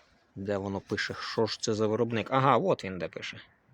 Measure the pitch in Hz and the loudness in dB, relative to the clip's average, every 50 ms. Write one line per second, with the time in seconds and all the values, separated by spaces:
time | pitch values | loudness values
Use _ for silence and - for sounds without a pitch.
0 | - _ _ _ _ _ _ 98 98 101 101 98 98 101 98 95 - - 107 - | -20 _ _ _ _ _ _ -8 -4 -2 -2 -2 -2 -4 -4 -6 -4 -4 -4 -4
1 | - - 98 - - - - 117 113 104 - - - 117 107 104 110 104 110 117 | -4 -6 -6 -8 -8 -4 0 0 0 0 0 -4 -2 -2 0 2 2 2 2 2
2 | 117 117 117 107 98 - 131 135 131 143 123 113 185 190 - - - 95 92 87 | 0 0 0 -2 -2 2 2 4 6 6 6 6 4 2 0 0 -2 -6 -6 -6
3 | 82 85 - - - - - - - - _ _ _ _ | -6 -6 -6 -8 -10 -10 -12 -14 -18 -20 _ _ _ _